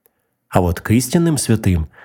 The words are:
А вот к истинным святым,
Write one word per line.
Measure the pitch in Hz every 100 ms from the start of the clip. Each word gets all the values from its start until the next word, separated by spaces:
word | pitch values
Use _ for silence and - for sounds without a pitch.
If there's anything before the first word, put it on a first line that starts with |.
| _ _ _ _ _
А | -
вот | 87 85
к | -
истинным | 110 123 175 170 143
святым, | - 110 101 87 78 -